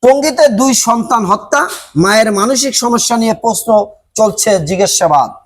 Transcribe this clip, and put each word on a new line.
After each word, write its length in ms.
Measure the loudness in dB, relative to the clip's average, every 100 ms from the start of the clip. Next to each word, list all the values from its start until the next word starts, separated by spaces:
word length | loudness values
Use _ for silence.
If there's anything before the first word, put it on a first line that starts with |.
টঙ্গীতে 420 | 4 2 0 2 2
দুই 240 | 2 0
সন্তান 480 | 0 0 -2 0 -2
হত্যা, 360 | 0 -2 -2 -4 -4 -8 -8 -2
মায়ের 320 | 2 2 2
মানসিক 400 | 0 0 0 -2
সমস্যা 420 | -2 -2 -2 0 -2
নিয়ে 180 | 0
প্রশ্ন, 340 | -2 -2 -4 0 0 0 -10 _
চলছে 360 | -2 0 0 0 0 -2
জিজ্ঞাসাবাদ। 640 | -2 0 0 2 2 0 -6